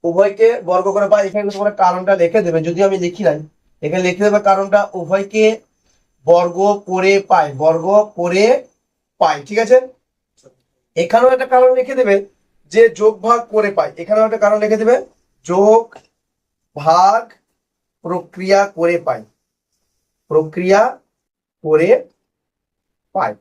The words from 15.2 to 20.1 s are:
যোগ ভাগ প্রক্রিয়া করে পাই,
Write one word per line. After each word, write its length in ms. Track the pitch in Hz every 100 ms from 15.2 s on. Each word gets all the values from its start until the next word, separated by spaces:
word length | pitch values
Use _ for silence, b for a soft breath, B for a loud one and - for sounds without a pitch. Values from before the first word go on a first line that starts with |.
| _ _ -
যোগ 380 | 180 208 220 226 - _ _ _ _ _ _ _ -
ভাগ 460 | 147 170 190 220 233 _ _ _ _ _ _ _ 170
প্রক্রিয়া 540 | 180 170 - 190 196 202 180
করে 180 | 170 170 156
পাই, 160 | 120 110 _ _ _ _ _ _ _ _